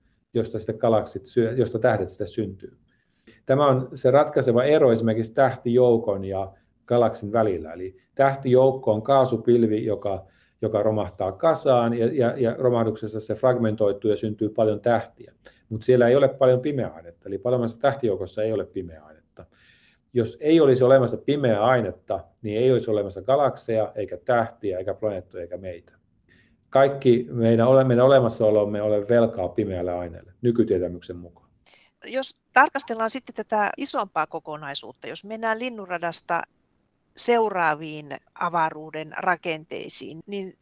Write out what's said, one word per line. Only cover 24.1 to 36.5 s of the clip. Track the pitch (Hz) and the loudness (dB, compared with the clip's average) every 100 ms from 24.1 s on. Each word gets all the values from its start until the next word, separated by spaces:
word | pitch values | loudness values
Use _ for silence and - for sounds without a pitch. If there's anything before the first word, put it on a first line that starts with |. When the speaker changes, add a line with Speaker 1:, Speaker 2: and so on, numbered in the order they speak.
| - | -8
Speaker 1:
tähtiä, | - 120 113 - 101 90 | -2 -2 -2 -6 -8 -6
eikä | 92 | -6
planeettoja, | 101 107 95 - 92 | -6 -6 -6 -10 -14
eikä | 85 90 | -14 -12
meitä. | 92 85 - _ _ _ _ _ _ _ _ | -14 -16 -18 _ _ _ _ _ _ _ _
Kaikki | 135 139 139 131 117 - | 2 2 2 2 2 2
meidän | 123 113 113 117 | 0 2 4 4
ole-, | 135 | 4
meidän | 131 127 | 4 4
olemassaolomme | 131 135 117 117 110 107 104 104 | 6 6 4 2 2 2 0 -2
ole | 107 104 101 | -2 -2 2
velkaa | 120 113 98 87 | 2 2 0 -6
pimeälle | - 98 92 90 | -4 -4 -4 -6
aineelle, | 87 87 87 - _ | -6 -8 -14 -20 _
nykytietämyksen | 123 117 107 92 87 87 - 87 | -2 0 2 0 -2 -8 -14 -16
mukaan. | 87 _ _ _ _ _ _ _ - | -18 _ _ _ _ _ _ _ -10
Speaker 2:
Jos | 254 262 - _ | -8 -8 -10 _
tarkastellaan | 254 294 - - 226 226 | 4 4 2 -6 -6 -4
sitten | 254 - | -6 -10
tätä | 226 208 214 202 - | -12 -4 -2 -2 -4
isompaa | 277 277 202 160 156 | -6 -6 -4 -4 -6
kokonaisuutta, | 160 160 151 147 139 110 - 139 | -8 -12 -12 -10 -10 -12 -14 -14
jos | 151 | -14
mennään | 196 220 226 220 | -12 -8 -4 -4
Linnunradasta | 254 226 185 175 170 165 - 170 - | -6 -10 -10 -6 -6 -6 -4 -4 -6